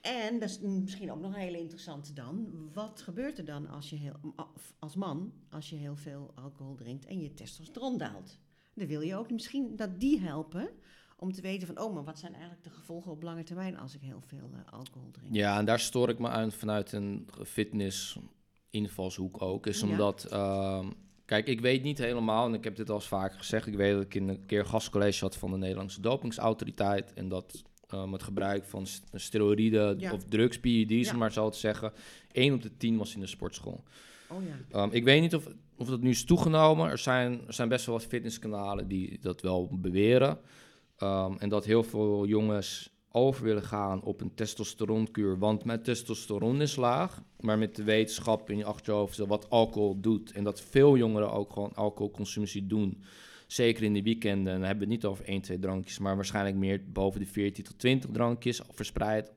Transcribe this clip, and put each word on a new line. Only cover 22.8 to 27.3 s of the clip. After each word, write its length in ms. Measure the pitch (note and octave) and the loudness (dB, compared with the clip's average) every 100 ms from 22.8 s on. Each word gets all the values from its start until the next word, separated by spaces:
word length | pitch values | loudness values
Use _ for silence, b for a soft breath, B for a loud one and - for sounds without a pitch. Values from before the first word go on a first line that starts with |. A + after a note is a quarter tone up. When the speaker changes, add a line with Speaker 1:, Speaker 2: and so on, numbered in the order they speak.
| A2 | -4
Speaker 2:
al 60 | G#2 | -4
eens 120 | - | -2
vaker 300 | G2 F#2+ - | -2 -2 -4
gezegd, 300 | - A2+ A2 | -2 -2 -2
ik 80 | G2+ | 2
weet 180 | G2 | 4
dat 100 | G2+ | 4
ik 120 | G2 - | 0 -2
in 120 | F#2+ | -2
een 180 | F#2+ - | -4 0
keer 200 | G#2 G2 | 0 2
gastcollege 580 | A2 - G#2 G2+ F#2+ | -2 0 4 4 2
had 140 | F#2+ - | -2 -4
van 140 | F#2+ | -4
de 60 | F#2+ | -2
Nederlandse 440 | F#2+ F#2+ F#2+ G2 | -2 -4 -8 -4
Dopingsautoriteit 1120 | G#2+ C3+ B2 A2+ A2+ A2 A2 - G2+ G2+ G2 | -2 0 -2 0 0 0 -4 0 2 2 -2
en 160 | - | -8
dat, 340 | F#2+ | -6